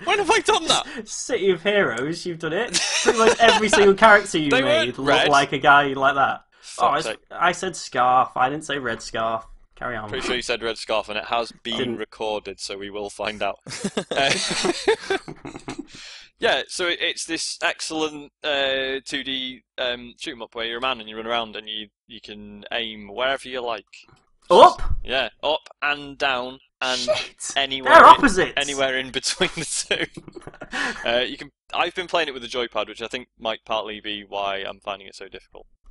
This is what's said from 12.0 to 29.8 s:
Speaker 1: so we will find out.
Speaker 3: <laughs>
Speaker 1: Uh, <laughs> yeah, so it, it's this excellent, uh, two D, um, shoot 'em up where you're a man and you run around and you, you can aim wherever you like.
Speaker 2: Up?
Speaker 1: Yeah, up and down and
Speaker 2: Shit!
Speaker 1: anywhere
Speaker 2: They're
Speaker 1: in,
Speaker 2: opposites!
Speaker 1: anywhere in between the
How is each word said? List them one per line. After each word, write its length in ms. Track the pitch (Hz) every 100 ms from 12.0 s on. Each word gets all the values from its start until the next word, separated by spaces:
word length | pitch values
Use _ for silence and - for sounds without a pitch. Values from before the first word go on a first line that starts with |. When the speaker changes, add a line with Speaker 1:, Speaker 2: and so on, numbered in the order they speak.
| 107 - 110 104 98 95
Speaker 1:
so 160 | - 98
we 120 | 101
will 200 | 101 101
find 340 | - 104 104
out. 160 | 101 -
Speaker 3:
<laughs> 60 | - - 202 - -
Speaker 1:
Uh, 220 | 147 139
<laughs> 960 | 190 - 170 - - - 440 - 381 - - - - - 277 - - - - - -
yeah, 220 | 220 139 -
so 200 | - 175
it, 120 | 165
it's 240 | 165 - -
this 320 | 160 - -
excellent, 720 | 165 - - 160 156 151 143 _
uh, 560 | 151 139 135 135 131 135 -
two 180 | 143
D, 380 | 131 131 127 127 _ -
um, 360 | 127 123 120 117
shoot 140 | 165
'em 80 | 120
up 140 | 107 117
where 100 | 113
you're 120 | 117
a 40 |
man 180 | 131 120
and 100 | 107
you 80 | 110
run 100 | 113
around 280 | 117 110 104
and 120 | 107
you, 200 | 107 104 _ _
you 140 | 113
can 420 | - 107 104 104 101
aim 360 | 120 113 107 101
wherever 340 | 101 131 135 127
you 140 | 127
like. 240 | 120 107 - - _ _ _ _ -
Speaker 2:
Up? 320 | 185 339 - - -
Speaker 1:
Yeah, 260 | - 131 117 _
up 240 | 143 156 - -
and 360 | 147 147 143 135
down 420 | 139 123 127 135 _ -
and 180 | 131 127
Speaker 2:
Shit! 500 | 123 - - - - 139
Speaker 1:
anywhere 380 | 139 135 247
Speaker 2:
They're 100 | 311
Speaker 1:
in, 60 | 254
Speaker 2:
opposites! 440 | - 277 185 135 139
Speaker 1:
anywhere 400 | 143 139 135 131
in 140 | 131
between 380 | 127 - - 180 170
the 300 | 151 -